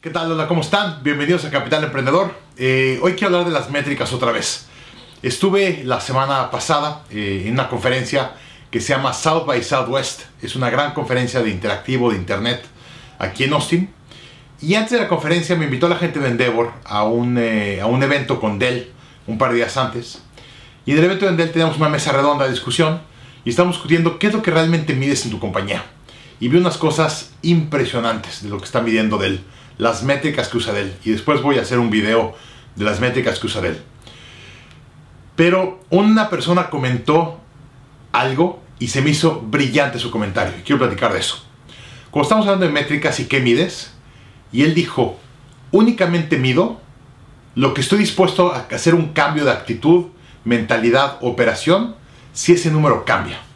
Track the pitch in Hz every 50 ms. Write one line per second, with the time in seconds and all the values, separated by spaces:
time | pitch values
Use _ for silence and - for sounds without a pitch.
0 | - 160 156 175 165 165 165 160 151 147 175 165 147 - - 202 208 190 160 147
1 | 131 147 147 147 147 143 180 170 143 - - 143 - - 156 151 151 135 131 139
2 | 131 135 143 175 196 180 - - - - - - 127 131 131 131 131 131 131 123
3 | - 185 180 185 208 196 180 175 175 175 160 143 120 - 139 143 139 143 143 -
4 | - - 127 123 131 120 110 - - - - - - - - - - - - -
5 | - - - - - - - - - 196 185 196 196 185 165 156 135 127 127 117
6 | - - 127 131 135 135 139 135 127 - - 127 - - 156 147 143 151 151 -
7 | - - - 104 104 101 98 98 92 104 120 131 127 127 127 117 98 131 127 131
8 | 120 - - 113 - 127 - - - - - - - - - 117 - - 139 131
9 | 139 131 120 - - 160 160 165 - 143 135 120 117 - 143 131 127 110 127 139
10 | 131 - - - - - - - - - - 135 127 120 113 131 147 143 143 156
11 | 131 - 127 123 123 117 - 131 117 110 98 92 90 107 101 95 - - 135 127
12 | 120 120 110 95 90 90 107 98 104 120 123 120 - - - - - - - -
13 | - - - - - 98 95 - 131 135 151 147 147 - 170 170 185 196 - -
14 | - - - - - - - - - - - - - 151 190 214 214 220 247 233
15 | 208 165 180 - - 151 165 175 165 - 180 165 156 143 131 127 143 170 185 185
16 | 175 165 147 151 139 127 120 117 127 123 113 113 117 117 - - - - 104 104
17 | 107 110 117 120 120 123 123 123 117 113 110 107 104 101 98 92 101 110 120 131
18 | 139 143 143 139 135 - 135 117 - 107 101 98 123 127 123 - - - - -
19 | - - - - - - 110 110 131 127 120 120 117 113 - 135 131 127 - 120
20 | 120 - - - - - - - - - - - - - - - - - 139 151
21 | 160 180 190 185 196 190 180 165 170 165 160 165 165 160 156 139 156 147 151 147
22 | - 156 143 139 139 147 143 143 139 131 127 127 - - 123 - 165 156 160 170
23 | - - - - - - - - - - 117 - 175 180 175 - - 139 160 170
24 | 165 165 165 - - 214 208 220 - 185 156 160 165 165 170 165 147 - 147 131
25 | 135 139 143 131 - 120 107 92 - 101 92 101 98 98 95 87 - - - -
26 | - - - - - - - - 113 120 135 175 180 175 - - - 156 - 151
27 | 160 151 156 - - - - - - 165 175 165 151 151 151 139 131 - - 123
28 | 117 117 113 110 107 - - - 98 104 101 98 - - - - 113 117 110 110
29 | 110 110 101 101 98 95 98 92 - - - - - - - - 107 117 - -
30 | - 131 139 139 - 151 147 - - - - 120 - 113 104 101 101 95 92 -
31 | - 110 110 107 - - 147 139 123 143 139 123 113 - 127 120 120 117 107 107
32 | 101 107 113 113 110 90 - - - - - - - - - 98 104 107 101 92
33 | 123 127 123 135 123 110 98 - - 107 - 110 90 87 80 80 - - - -
34 | - - - - - - - - - - - - - - - - - - - -
35 | - - - - - - - - 165 175 175 190 185 185 185 - - - 165 185
36 | 208 214 220 220 214 208 180 147 131 156 175 175 175 - - 143 131 127 123 120
37 | - - 151 165 170 156 - - - - - - - - - - - - - -
38 | - - - 120 127 131 131 135 170 180 190 - - - - - 120 - - 139
39 | 135 151 147 151 - 165 - - 113 107 107 143 143 127 - 147 143 135 - 120
40 | - 120 - 110 104 98 92 101 95 87 - - - - 147 131 127 120 101 90
41 | - 113 - - - - - - - - - - - - - - - - - -
42 | - - - 147 - - 220 214 208 202 196 185 185 165 147 147 143 - 147 143
43 | - 160 - - 127 - - 135 127 120 117 131 170 190 - - - - - -
44 | - - - - - - - - - - - 117 143 156 160 165 - - - -
45 | 123 98 - - - - - - - - - - - - - 190 220 240 233 -
46 | 190 170 170 170 160 151 165 135 127 131 123 151 190 233 - - - - - -
47 | - - - - - - - - - - - 123 135 135 - 139 127 - 196 208
48 | 208 - - - 185 180 - - 180 180 165 127 123 - - 120 - 156 165 170
49 | 160 151 - 156 147 147 151 151 143 135 117 - - - 117 - - 151 170 180
50 | 175 - - - - - - - - 113 120 117 107 - - 113 110 120 117 135
51 | 143 139 - - - 123 117 - 120 110 110 - - 151 175 196 233 240 - -
52 | - - - - - - - - - - 175 170 - 165 156 156 151 143 117 -
53 | - - 107 92 90 90 - - - - -